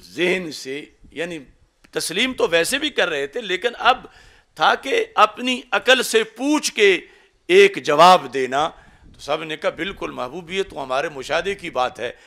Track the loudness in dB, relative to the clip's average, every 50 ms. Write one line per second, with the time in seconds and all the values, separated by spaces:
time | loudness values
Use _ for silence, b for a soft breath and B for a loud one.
0 | -20 -14 -6 -4 -2 -2 -2 -4 -6 -10 -12 -14 -12 -12 -12 -12 -14 -16 _ _
1 | -20 -16 -12 -10 -10 -10 -10 -14 -16 -20 _ _ _ _ _ _ _ _ -8 -8
2 | -6 -4 -2 -2 -2 -2 -2 -2 -2 2 2 2 2 0 -2 -4 -4 -4 -2 -2
3 | -2 0 -2 -4 -6 -6 -8 -8 -6 -6 -4 -4 -4 -6 -4 0 2 2 2 2
4 | -4 b b b b b b b b b _ 0 2 2 2 0 -2 -2 -2 -2
5 | -2 0 2 4 4 4 2 -2 -4 -2 -4 -4 -4 _ -4 0 2 4 4 4
6 | 2 2 0 0 0 -2 -6 -6 -2 -2 0 0 -2 -4 0 2 4 4 4 2
7 | b b b b b b b _ _ 4 6 6 6 6 4 0 -2 2 6 8
8 | 8 10 8 6 4 -2 -4 -4 -2 -2 0 -2 -2 -2 b b b b b b
9 | b b -20 -14 -6 -4 -4 -4 -4 -8 -10 -6 -6 -6 -4 -4 -8 -8 -8 -8
10 | -10 -10 -8 -8 -10 -8 -10 -12 -12 -6 -6 -6 -6 -6 -8 -10 -6 -4 -4 -2
11 | -4 -4 -8 -10 -6 -4 -4 -2 -2 -4 -6 -8 -10 -6 -4 -2 -4 -4 -4 -8
12 | -10 -10 b b b